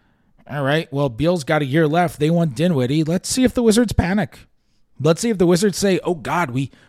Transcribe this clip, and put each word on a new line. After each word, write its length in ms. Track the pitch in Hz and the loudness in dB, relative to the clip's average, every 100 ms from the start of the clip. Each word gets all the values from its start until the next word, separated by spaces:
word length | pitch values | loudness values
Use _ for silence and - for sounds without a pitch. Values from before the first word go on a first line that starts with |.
| _ _ _ _ - | _ _ _ _ -12
"All 140 | 147 | -4
right, 280 | 135 156 170 | 0 0 -2
well, 180 | 139 143 | -4 -4
Beal's 340 | 110 160 180 | 0 0 0
got 180 | 131 151 | -2 -2
a 40 | 139 | 0
year 220 | 151 156 | 2 2
left. 320 | 165 170 - | 2 -2 0
They 100 | 151 | 0
want 240 | 170 165 120 | 2 0 0
Dinwiddie. 480 | 175 143 123 151 | 0 2 0 0
Let's 260 | 156 180 - | 0 -2 -2
see 140 | - | 0
if 100 | 254 | 0
the 100 | - | 2
Wizards 300 | 226 208 233 | 2 2 2
panic. 460 | - 175 202 160 - - _ _ _ _ - | 0 -2 -2 -4 -8 -20 _ _ _ _ -2
Let's 220 | 147 165 | 0 0
see 80 | 233 | 0
if 80 | 190 | 0
the 80 | 175 | 2
Wizards 320 | 175 208 - | 2 2 0
say, 220 | 196 175 | 0 0
'Oh, 120 | 160 170 | -2 -6
God, 360 | 107 165 156 | -4 -4 -2
we, 200 | 123 139 - | -4 -6 -10